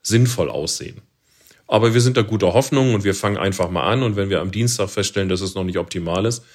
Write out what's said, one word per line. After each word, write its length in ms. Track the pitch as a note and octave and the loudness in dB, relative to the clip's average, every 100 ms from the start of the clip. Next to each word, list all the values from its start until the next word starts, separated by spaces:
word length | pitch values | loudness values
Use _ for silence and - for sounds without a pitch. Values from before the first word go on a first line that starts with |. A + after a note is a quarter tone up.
sinnvoll 480 | - A2+ A#2+ A#2+ D2+ | 0 4 4 2 -2
aussehen. 500 | C2 D2+ - - - _ _ _ _ _ _ - | -2 -4 -6 -10 -16 _ _ _ _ _ _ 0
Aber 280 | A2 A2+ | 2 4
wir 60 | A#2 | 4
sind 160 | B2 B2 | 4 2
da 60 | |
guter 320 | G#2 A2 F#2 | 0 2 2
Hoffnung 400 | G#2 C3+ C#3 C3 | 2 2 2 2
und 100 | G#2+ | 2
wir 100 | G2 | 0
fangen 240 | F#2+ G#2 G2+ | -2 -2 -2
einfach 320 | F#2+ F#2+ F2 | -2 -2 -2
mal 140 | F2+ | -2
an. 180 | C#2 B2 | 0 0
Und 140 | B2 G2+ | 0 0
wenn 120 | G2 | 0
wir 120 | F#2 | -2
am 100 | F2+ | -2
Dienstag 400 | G2+ A#2 - F#2+ | -2 -2 0 -4
feststellen, 400 | - G2 G2+ F#2+ | -2 -4 -2 -2
dass 100 | F#2 | -2
es 140 | F#2+ | -4
noch 100 | F#2+ | -4
nicht 140 | F2+ F2+ | -4 -4
optimal 480 | E2 F2+ E2+ F2 A2 | -4 -6 -4 0 0
ist, 180 | A#2+ - | -2 -8